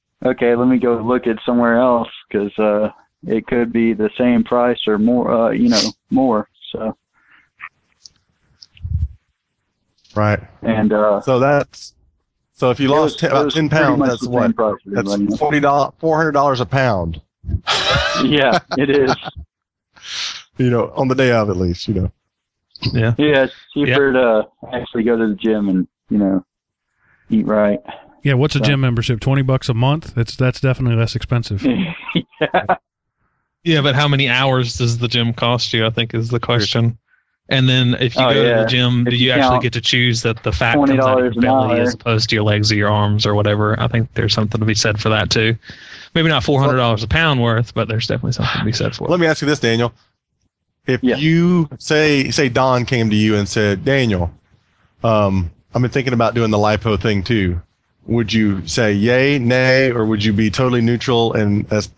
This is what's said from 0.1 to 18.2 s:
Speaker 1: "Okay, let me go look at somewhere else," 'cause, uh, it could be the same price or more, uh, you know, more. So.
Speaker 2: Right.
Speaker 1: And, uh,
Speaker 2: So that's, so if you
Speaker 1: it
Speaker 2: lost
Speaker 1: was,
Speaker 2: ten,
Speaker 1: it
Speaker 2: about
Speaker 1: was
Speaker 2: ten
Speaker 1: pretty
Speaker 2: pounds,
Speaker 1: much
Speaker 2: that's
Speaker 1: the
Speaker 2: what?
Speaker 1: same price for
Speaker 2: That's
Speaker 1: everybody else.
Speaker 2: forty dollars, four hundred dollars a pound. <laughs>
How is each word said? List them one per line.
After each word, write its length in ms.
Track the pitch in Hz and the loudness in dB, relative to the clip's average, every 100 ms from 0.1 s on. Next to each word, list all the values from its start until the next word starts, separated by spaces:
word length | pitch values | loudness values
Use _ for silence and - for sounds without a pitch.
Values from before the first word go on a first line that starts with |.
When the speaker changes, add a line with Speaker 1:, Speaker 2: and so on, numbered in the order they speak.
| - 127 | -6 -4
Speaker 1:
"Okay, 300 | 127 120 120 | 0 0 2
let 120 | 123 | 2
me 100 | 123 | 2
go 160 | 120 117 | 0 -2
look 300 | 113 127 117 | 0 -2 -2
at 100 | 110 - | -4 -2
somewhere 320 | 120 120 117 | 0 2 2
else," 300 | 127 120 110 - - | 2 2 -2 -12 -6
'cause, 260 | 104 101 - | -4 -4 -2
uh, 300 | 107 104 107 - _ _ 90 | 0 0 -2 -6 _ _ -6
it 220 | 110 - | -4 -2
could 260 | 123 117 | -2 0
be 200 | 117 113 | 0 0
the 160 | 107 107 - | 0 -2 0
same 260 | 123 117 | 0 2
price 360 | 113 123 123 117 - | 2 2 0 0 -2
or 100 | 104 | 0
more, 340 | 113 123 - | 2 0 0
uh, 180 | 117 113 | 0 0
you 180 | 110 120 | 2 2
know, 100 | 110 107 - - | 2 -2 -6 -4
more. 360 | 131 135 107 - _ - | 0 2 0 -4 _ -14
So. 240 | - 110 - _ _ _ _ _ _ - _ _ _ - _ _ _ _ _ - - - - - - _ _ _ _ _ _ _ _ _ 104 | -8 -8 -10 _ _ _ _ _ _ -20 _ _ _ -20 _ _ _ _ _ -20 -14 -6 -4 -4 -10 _ _ _ _ _ _ _ _ _ -2
Speaker 2:
Right. 240 | 107 104 - - | 0 0 -4 -10
Speaker 1:
And, 320 | 113 110 107 | -4 0 0
uh, 280 | 107 107 101 | 2 2 0
Speaker 2:
So 180 | - 127 | 0 2
that's, 540 | 135 143 - - - _ _ _ _ _ _ | 2 2 -2 -10 -20 _ _ _ _ _ _
so 160 | - 131 | -4 -2
if 80 | 120 | 0
you 80 | 135 | 2
Speaker 1:
it 40 | |
Speaker 2:
lost 120 | 147 | 2
Speaker 1:
was, 120 | 156 - | 0 0
Speaker 2:
ten, 120 | 151 | 0
Speaker 1:
it 40 | |
Speaker 2:
about 120 | 135 147 | 0 0
Speaker 1:
was 80 | |
Speaker 2:
ten 160 | 160 151 | 0 0
Speaker 1:
pretty 140 | 156 | 2
Speaker 2:
pounds, 160 | 143 143 | 2 2
Speaker 1:
much 100 | 135 | 0
Speaker 2:
that's 120 | 117 | -2
Speaker 1:
the 80 | 120 | -2
Speaker 2:
what? 140 | 123 | 0
Speaker 1:
same 100 | 117 | 0
price 220 | 113 107 104 | 0 -2 -2
for 60 | 98 | -6
Speaker 2:
That's 180 | 101 98 | -4 -2
Speaker 1:
everybody 220 | 101 101 | -2 -2
else. 80 | 110 | -2
Speaker 2:
forty 200 | 151 147 | 0 0
dollars, 340 | 143 143 135 - | 2 2 0 -2
four 180 | 165 156 | -2 0
hundred 140 | 160 | 0
dollars 260 | 143 143 123 | 2 2 0
a 60 | 107 | 0
pound. 560 | 135 127 98 85 82 - _ - | 0 2 0 -4 -8 -14 _ -6
<laughs> 140 | - - - - - - - | -6 -4 -4 -2 -2 -2 -2